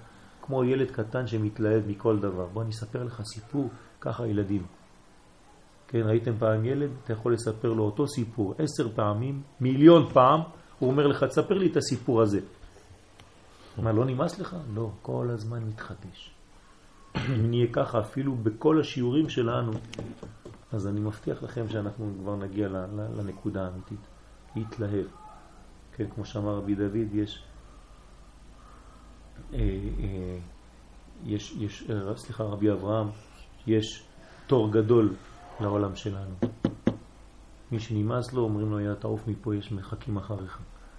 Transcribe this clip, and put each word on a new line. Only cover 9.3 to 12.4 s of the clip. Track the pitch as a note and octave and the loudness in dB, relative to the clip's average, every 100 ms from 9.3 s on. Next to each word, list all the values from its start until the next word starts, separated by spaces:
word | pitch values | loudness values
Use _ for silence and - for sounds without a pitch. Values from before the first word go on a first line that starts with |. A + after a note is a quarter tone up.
| C#3 C#3 - | -4 -8 -2
מיליון | B2+ C3 D#3 E3+ - | 0 10 12 12 10
פעם, | C#3 B2+ D#3 E3 - - - | 8 8 8 2 -10 -20 0
הוא | B2+ | 2
אומר | C#3 C#3+ | 4 4
לך, | C3+ | 4
"תספר | C3 - D#3 G3 | 2 2 2 4
לי | F3 | 4
את | D3+ | 4
הסיפור | - B2+ - A#2 | 2 0 4 6
הזה". | A2 G2+ | 6 4